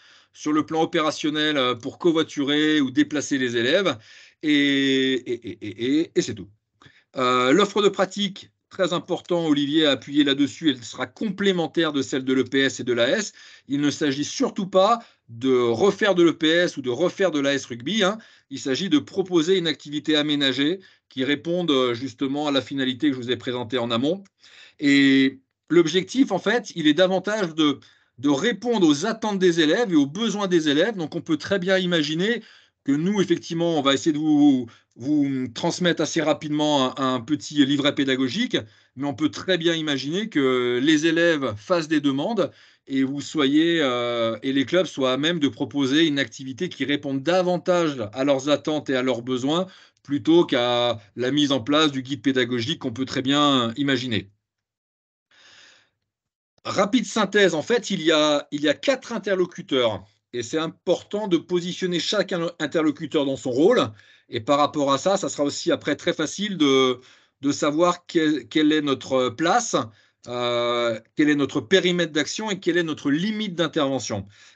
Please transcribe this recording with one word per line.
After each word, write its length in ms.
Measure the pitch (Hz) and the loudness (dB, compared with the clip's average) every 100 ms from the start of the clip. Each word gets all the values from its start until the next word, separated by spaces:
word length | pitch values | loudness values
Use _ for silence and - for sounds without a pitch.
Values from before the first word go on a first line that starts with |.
| _ - _ | _ -20 _
sur 200 | - 151 | -8 -2
le 120 | 151 | -2
plan 160 | 151 160 | -2 -2
opérationnel, 800 | 160 156 156 - 151 151 151 147 | 0 0 -2 -2 -4 -2 -2 0
euh, 160 | 123 | 0
pour 240 | 120 131 - | -2 -8 -2
covoiturer 840 | 175 160 156 147 135 147 156 151 | 0 2 0 -2 0 2 2 2
ou 100 | 131 | 2
déplacer 460 | 131 147 147 - 139 | 0 0 -2 -2 -2
les 200 | 127 120 | 0 0
élèves, 420 | 120 190 185 110 - - - _ | 2 2 2 -4 -12 -20 -20 _
et, 680 | 156 147 143 139 135 135 131 | 0 2 2 0 0 0 0
et, 380 | 131 127 117 101 | -2 -4 -8 -10
et, 160 | 87 107 | -12 -12
et, 340 | 104 120 151 | -6 -2 0
et, 120 | - | 0
et 80 | 185 | -4
c'est 120 | 131 | -4
tout. 140 | 104 - _ _ _ - _ _ 131 | -8 -14 _ _ _ -20 _ _ -2
Euh, 340 | 127 127 127 | 2 2 4
l'offre 300 | 170 202 214 | 4 4 2
de 80 | 202 | 2
pratique, 640 | 196 190 202 202 196 - _ _ | 2 -2 -2 -4 -6 -18 _ _
très 240 | - 175 | -4 -2
important, 540 | 175 - 160 - 175 160 | -2 -4 -8 -2 -2 2
Olivier 400 | 147 139 160 151 | 2 2 2 2
a 60 | |
appuyé 300 | 123 147 143 | 0 0 0
là-dessus, 480 | 143 135 139 - 160 | 2 2 0 0 -2
elle 140 | 127 | -2
sera 220 | 113 - 123 | -8 -8 -10
complémentaire 880 | - 220 185 202 180 156 170 160 | -6 -8 -2 0 0 -2 -2 0
de 80 | 143 | -2
celle 220 | 131 143 | -2 -4
de 80 | 131 | 0
l'E 100 | 131 | 0
P 160 | 123 135 | 2 2
S 180 | 135 - | 2 0
et 60 | |
de 80 | 123 | -2
l'A 160 | 120 131 | 0 2
S. 240 | 214 - - - - - | 0 -4 -12 -20 -20 -6
Il 120 | 143 | -2
ne 100 | 147 | -2
s'agit 340 | 139 151 135 | 0 -2 -2
surtout 420 | 143 - 247 - 190 | -6 -2 -2 -2 0
pas 340 | 190 196 233 - _ _ | 2 4 2 -4 _ _
de 260 | 117 131 127 | -4 2 2
refaire 580 | 120 113 196 196 214 | 2 2 2 2 2
de 80 | 175 | 4
l'E 140 | 170 - | 4 4
P 100 | 156 | 2
S 300 | 170 175 - | 2 0 -2
ou 60 | |
de 80 | 127 | -4
refaire 400 | 151 175 - 185 | 0 -2 0 0
de 100 | 151 | 0
l'A 140 | 139 | 0
S 100 | 139 | -2
rugby, 400 | - 117 135 220 | -4 -10 -4 0
hein. 140 | 185 220 - _ _ | 0 -2 -12 _ _
Il 100 | 135 | -8
s'agit 300 | 139 131 190 | -4 -2 2
de 80 | 147 | 0
proposer 580 | - 202 180 175 156 190 | 0 -4 0 2 2 2
une 100 | 165 | 0
activité 480 | 143 147 147 147 | -4 -8 -6 0
aménagée 640 | 151 151 147 135 127 143 190 - _ _ | 0 2 0 0 2 0 -2 -10 _ _
qui 160 | 131 | -4
réponde, 460 | 131 143 165 180 170 | -2 -2 -2 -2 0
euh, 240 | 135 123 | 2 0
justement 540 | 117 131 - 139 143 151 | -2 -8 -6 -4 -2 -2
à 20 | |
la 100 | 135 | -2
finalité 480 | 127 139 131 127 151 | -2 -4 -4 0 -2
que 80 | 127 | -2
je 40 | |
vous 100 | 120 | -4
ai 60 | 117 | -4
présentée 420 | 127 123 110 127 | -4 -6 -4 -4
en 120 | 117 | -2
amont. 320 | 117 143 196 - _ _ - - _ | 0 0 -2 -8 _ _ -20 -20 _
Et 640 | 143 139 139 135 135 131 _ _ _ | 2 4 6 4 2 -2 _ _ _
l'objectif, 600 | 165 160 185 180 254 269 | 2 4 0 -2 0 2
en 80 | 185 | 0
fait, 320 | 196 233 - 170 | 0 -2 -4 0
il 100 | 151 | 2
est 80 | |
davantage 600 | 147 185 185 202 220 175 | 4 2 2 -2 -2 -2
de, 260 | 156 151 123 - _ _ - | 0 0 0 -10 _ _ -4
de 100 | 139 | -2
répondre 580 | 139 220 - 240 220 165 | 0 0 -2 -2 2 4
aux 200 | 143 208 | 4 -2
attentes 320 | 220 214 196 | -4 -4 2
des 220 | 185 165 | 2 4
élèves 300 | 151 196 226 | 2 2 2
et 60 | 160 | 2
aux 100 | 139 | 2
besoins 420 | 175 226 202 190 | 0 -4 -2 0
des 200 | 175 151 | 2 2
élèves. 280 | 143 214 208 | 2 0 -2
Donc, 180 | 151 165 | -6 -8
on 60 | |
peut 160 | - 156 | -4 -4
très 200 | - 196 | -2 -2
bien 200 | 180 190 | 0 0
imaginer 640 | 180 170 147 160 202 240 - - _ _ | 2 0 0 -2 -2 -4 -8 -20 _ _
que 80 | - | -2
nous, 300 | 143 175 208 | 0 0 0
effectivement, 560 | 185 170 - 165 170 160 | 0 -2 -2 -2 0 2
on 40 | |
va 120 | 139 | 2
essayer 180 | 139 170 | 2 0
de 60 | 147 | 0
vous, 480 | 156 147 147 131 113 - _ | 2 6 6 4 0 -14 _
vous 540 | - 127 151 139 131 127 | -10 -2 0 0 -2 -6
transmettre 480 | - 170 - 180 160 | -4 -4 0 0 0
assez 200 | 151 165 | -2 -2
rapidement 760 | 156 147 156 151 151 147 127 127 | 0 -2 -2 -2 2 2 0 0
un, 140 | 131 | -2
un 60 | 127 | -2
petit 440 | 113 139 - 147 135 | -4 -6 -2 0 2
livret 300 | 143 143 147 | 2 0 0
pédagogique, 600 | 135 131 131 170 247 151 107 _ _ | 0 0 -2 -2 -4 -4 -6 _ _
mais 140 | 127 143 | -8 -8
on 60 | |
peut 160 | 120 151 | -2 -4
très 280 | - - 175 | -4 -2 0
bien 160 | 165 | 0
imaginer 540 | 165 156 135 135 180 220 | -2 -2 -4 -4 -4 -4
que 500 | 151 131 127 123 123 | 0 0 2 0 0
les 260 | 143 151 165 | 2 2 2
élèves 480 | 165 170 156 127 107 | 2 2 2 -2 -6
fassent 320 | - 175 156 | -2 -2 0
des 120 | 151 | 0
demandes 520 | 143 135 185 220 143 - - _ - | 0 -2 -2 -2 -4 -6 -20 _ -6
et 140 | 135 | -2
vous 180 | 131 143 | -2 -4
soyez, 600 | 139 160 135 151 165 165 | -6 0 2 4 2 2
euh, 580 | 139 123 120 120 113 110 | 0 0 -2 0 -2 -2
et 80 | 135 | -2
les 120 | 139 | -2
clubs 220 | 127 175 156 | 0 0 0
soient 260 | - 131 | 0 0
à 40 | 127 | 0
même 240 | 156 175 | 0 0
de 80 | 135 | -2
proposer 580 | 110 131 143 131 151 165 | -2 -4 -2 0 2 2
une 140 | 139 | 0
activité 480 | 123 - 131 123 180 | -4 -6 -14 -8 -8
qui 160 | - | -4
réponde 380 | 131 143 143 135 | -4 -4 -4 -4
davantage 720 | 147 185 180 180 - 175 165 135 101 | 0 0 2 -2 0 0 0 -4 -8
à 100 | 127 | -2
leurs 260 | 143 135 143 | 0 0 2
attentes 400 | 139 - 151 139 | 0 0 -4 -2
et 60 | 131 | 0
à 60 | |
leurs 200 | 131 117 | 0 -2
besoins 440 | 120 127 135 165 190 - - _ | -2 -2 0 -2 -2 -10 -20 _
plutôt 400 | - 139 131 170 | -8 -4 4 4
qu'à 560 | - 131 120 120 120 113 - 120 | 6 2 2 0 0 -2 -10 -6
la 160 | 123 | -2
mise 180 | 147 143 | 0 2
en 100 | 135 | 0
place 300 | 110 147 156 | 2 2 2
du 100 | 135 | 0
guide 220 | 127 139 | -6 -4
pédagogique 560 | 139 127 120 123 117 165 | 0 0 0 -2 -4 -6
qu'on 140 | 131 | -6
peut 120 | 113 | -6
très 180 | 131 139 | -6 -4
bien 520 | 131 147 147 135 113 113 | 0 2 2 2 0 -2
imaginer. 540 | 139 127 127 104 - _ _ _ _ _ _ _ _ _ _ _ - - - _ _ _ _ _ _ _ _ _ | -2 -2 -2 -4 -6 _ _ _ _ _ _ _ _ _ _ _ -20 -20 -20 _ _ _ _ _ _ _ _ _
Rapide 420 | 117 113 202 247 - | -4 0 2 2 0
synthèse, 480 | - - 208 190 | -2 0 4 4
en 80 | 156 | 4
fait, 280 | - 233 - | 0 -2 0
il 100 | 185 | -2
y 100 | 160 | 2
a, 340 | 156 151 147 - | 4 4 2 -2
il 80 | 147 | -2
y 80 | 151 | 0
a 60 | |
quatre 380 | 139 - 262 - | 0 0 -2 -4
interlocuteurs 920 | 226 208 185 180 - - 135 117 98 98 _ _ | -8 -2 -2 -2 -4 -2 0 0 -2 -10 _ _
et 120 | 120 | -10
c'est 140 | 117 156 | -6 -4
important 680 | 160 - - 170 - 208 214 | -6 -6 -2 -2 -2 -6 0
de 120 | 165 | -2
positionner 600 | 151 175 180 - 185 175 | 0 -4 -4 -6 -4 -2
chaque 340 | - 208 185 | -2 -2 -2
in-, 200 | 180 165 - | -4 -4 -6
interlocuteur 640 | 147 165 156 139 139 156 139 | -4 0 0 -2 -4 -2 -2
dans 100 | 135 | -4
son 140 | 131 | -4
rôle. 300 | 123 180 233 117 - - _ _ | 4 4 4 0 -6 -20 _ _
Et 120 | 120 | -8
par 180 | 113 143 | 0 2
rapport 340 | 143 151 139 | 2 0 0
à 60 | 135 | 2
ça, 180 | 185 196 | 2 0
ça 120 | - | -2
sera 140 | - | -2
aussi 300 | 143 - 170 | -2 -2 -2
après 240 | 143 - 147 | -2 -2 -2
très 160 | 175 | -2
facile 440 | 165 147 - 208 175 | -2 -4 -4 -6 2
de, 440 | 143 135 131 123 - _ _ _ | 4 6 4 0 -8 _ _ _
de 100 | 139 | -4
savoir 560 | 143 156 151 175 175 - | 0 -2 2 2 0 -4
quel, 400 | 170 156 151 110 | 0 0 0 -2
quelle 260 | 160 151 | 2 2
est 100 | 156 | 2
notre 480 | 143 123 - 131 123 | 0 -4 0 0 0
place, 460 | 110 165 233 226 160 110 - _ _ 120 | 0 2 2 2 -2 -4 -10 _ _ -10
euh, 680 | 123 120 120 120 120 117 110 - | -4 -2 0 0 0 -2 -4 -6
quel 160 | - 151 | 0 2
est 60 | 147 | 2
notre 240 | 131 143 | 0 -4
périmètre 520 | 110 190 180 175 160 | 0 2 2 0 -2
d'action 380 | 151 143 - 220 | -2 -4 -6 -6
et 80 | 190 | -4
quelle 180 | 175 175 | -2 0
est 60 | |
notre 300 | 160 139 147 | -2 -4 -2
limite 420 | 151 208 214 214 | 0 -2 -4 -6
d'intervention. 720 | 170 160 160 139 131 - 104 - - - | -4 -4 0 -2 -2 -4 -6 -8 -18 -20